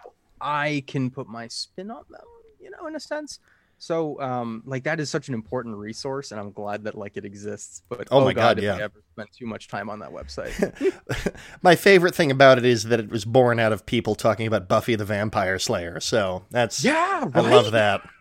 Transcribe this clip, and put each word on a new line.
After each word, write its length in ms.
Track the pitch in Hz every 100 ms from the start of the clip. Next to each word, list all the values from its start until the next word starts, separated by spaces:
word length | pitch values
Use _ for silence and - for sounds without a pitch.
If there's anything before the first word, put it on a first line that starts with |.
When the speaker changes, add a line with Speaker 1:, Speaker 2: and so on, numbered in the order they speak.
| - _ _ -
Speaker 1:
I 420 | 135 147 147 147 135
can 240 | 143 127
put 160 | 131 120
my 200 | 113 117
spin 420 | - - - 196
on 140 | 254 -
them, 120 | - - 466 453 _
you 120 | -
know, 160 | - 302
in 100 | 311
a 40 |
sense. 380 | - 302 302 - _ _ _ _
So, 380 | - 165 156 139
um, 420 | 135 127 117 113 127
like, 180 | 131
that 160 | 143 160
is 80 | 147
such 200 | 160 -
an 60 |
important 400 | 123 110 127 117 104
resource, 560 | 104 110 139 135 135
and 60 | 107
I'm 120 | 101
glad 320 | 101 104 107
that, 100 | 107 104
like, 180 | 101 101
it 80 |
exists. 580 | 101 101 104 - - - -
But, 200 | 120 -
Speaker 2:
Oh 100 | 131
Speaker 1:
oh 40 | 131
Speaker 2:
my 80 |
Speaker 1:
God, 80 | 95
Speaker 2:
God, 160 | 117 107
Speaker 1:
if 60 |
Speaker 2:
yeah. 120 | 101 92
Speaker 1:
I 60 |
ever 200 | 104 - _
spent 180 | - 104
too 140 | _ 120
much 220 | 104 -
time 200 | 107 104
on 120 | 107
that 100 | 78
website. 420 | 69 69 - - - - - 370 - - - - - -
Speaker 2:
<laughs> 140 | -
My 140 | 185 170
favorite 380 | - 196 175
thing 160 | 175 165
about 280 | 135 135 127
it 80 | 120
is 180 | 117
that 160 | 107 117
it 80 | 107
was 140 | 113
born 340 | 104 123 123 117
out 140 | 113
of 140 | 107 -
people 280 | 120 110
talking 320 | 107 117 104 110
about 220 | 107 92
Buffy 280 | 110 - 113
the 100 | 101
Vampire 520 | 104 107 107 95 92
Slayer. 400 | - 107 85 87
So 460 | - 120 95 90 -
that's, 340 | 120 117 -
Speaker 1:
Yeah, 400 | 180 311 349 370 226
Speaker 2:
I 80 | 131
love 260 | 117 - 110
Speaker 1:
right? 60 |
Speaker 2:
that. 300 | 110 104 101 - -